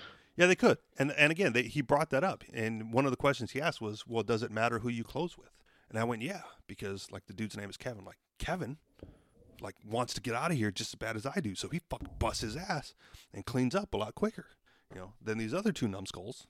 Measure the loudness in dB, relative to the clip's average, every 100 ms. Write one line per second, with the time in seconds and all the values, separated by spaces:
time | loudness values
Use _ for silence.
0 | -16 -20 _ 4 6 8 6 6 _ 0
1 | 0 6 6 6 4 4 2 0 4 4
2 | 4 2 2 -2 -6 -2 -2 -2 0 2
3 | 4 4 2 2 -2 -2 -2 -2 -6 -6
4 | -2 0 2 0 0 2 2 2 -2 -2
5 | -4 -4 -6 -8 -20 _ _ _ _ -2
6 | 0 0 -4 -8 -12 -18 -16 -8 -6 -6
7 | -10 -14 -12 -6 -6 -6 -10 -8 -8 -8
8 | -14 -20 _ -8 -4 -2 -4 -8 _ -20
9 | -20 -20 _ _ -20 -12 -12 -12 -4 -2
10 | 0 -4 -4 -2 0 2 2 0 -6 -6
11 | -6 -4 -4 -2 -2 -4 -6 -6 -6 -10
12 | -10 -2 0 0 -2 -4 -4 -4 -4 -16
13 | -20 -20 -14 -12 -2 2 4 2 0 -2
14 | -4 0 -2 -2 -12 _ _ _ _ -14
15 | -14 -8 -4 -2 0 0 0 0 0 -2
16 | -6 -8 -10 -12